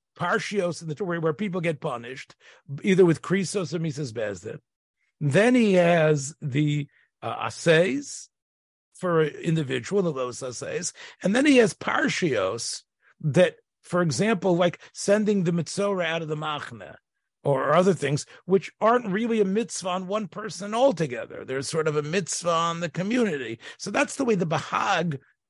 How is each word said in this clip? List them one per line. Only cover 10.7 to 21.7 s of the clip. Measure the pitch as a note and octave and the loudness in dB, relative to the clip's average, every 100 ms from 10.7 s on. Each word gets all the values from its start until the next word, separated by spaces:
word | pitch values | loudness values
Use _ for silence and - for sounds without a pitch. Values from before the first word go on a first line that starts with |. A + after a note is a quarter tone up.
| D#3 F3 - - - | -6 -6 -10 -18 -6
and | F#3 | 0
then | A3+ D4+ | 2 6
he | C4 | 6
has | G#3+ | 6
parshios | - - A3+ D4 - E3+ A2 F#2+ - - - - _ _ - | 2 -2 0 0 0 0 0 0 -2 -6 -10 -14 _ _ -8
that, | D#3 C3+ E3+ - _ _ | 0 4 4 2 _ _
for | - F3+ | -4 0
example, | F3 A#2+ G#3 G#3 F#3+ F3 | 2 2 0 2 2 2
like | F3+ - - | 2 0 -12
sending | - - G#3 G#3 G3+ F3 | -4 2 2 4 2 2
the | |
Mitzorah | E3+ D3+ - G3+ F#3+ E3 | 0 -2 -4 -4 -2 -2
out | E3+ | -2
of | D#3 | -4
the | D3+ | -6
Machne | D#3 D3 - A2+ E2+ - _ _ _ _ C#3+ | -6 -6 -8 -14 -16 -18 _ _ _ _ -2
or | C3 C3+ | 0 4
other | D#3+ F#3 | 4 4
things, | D#3+ C#3 D3 - - | 2 0 -2 -6 -14
which | - F#3+ - - | 0 0 0 0
aren't | A3 B3 A3+ | 2 2 0
really | F#3+ A#3 A3+ | -4 0 0
a | F#3+ | 2
mitzvah | G3+ A#3+ - F#3 | 0 -4 -6 -6
on | F3+ F#3 | -6 -4
one | G#3 G3 | -6 -6
person | - G#3+ D#3 G3+ | -10 -10 -10 -6
altogether. | A3+ C4+ E3+ D3+ A#2+ - - G#2+ | 2 2 2 -4 -6 -10 -12 -6
They're | C3 | -6
sort | C3+ | -4